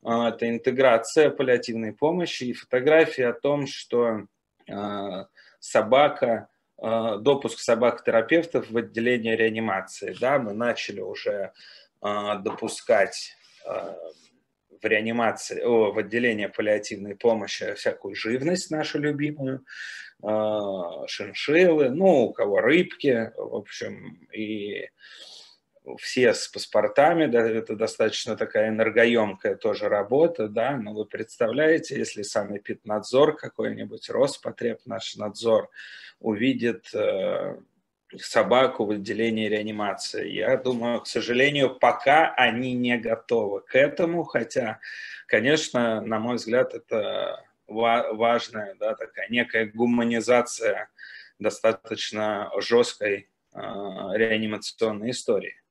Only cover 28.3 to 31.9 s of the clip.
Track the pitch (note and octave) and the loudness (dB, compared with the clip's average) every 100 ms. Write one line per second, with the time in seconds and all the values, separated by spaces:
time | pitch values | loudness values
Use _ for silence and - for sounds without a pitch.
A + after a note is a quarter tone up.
28.3 | G#2 A2 A2 A2 A2 A2 G#2+ A#2 A#2 G#2+ | -6 -2 0 0 2 2 4 4 4 2
29.3 | F#2+ G#2+ G2 A2 G2+ G#2 G#2 G2+ C3 E3 | -2 -4 -2 -2 -2 0 0 2 4 4
30.3 | E3 G#2+ G#2+ A#2+ C#3 G#2+ G#2+ G#2 G#2 A2+ | 2 -4 -2 -2 -2 -6 -8 -8 -8 -10
31.3 | - A2+ B2 D#3 E3 E3 | -2 0 2 4 2 0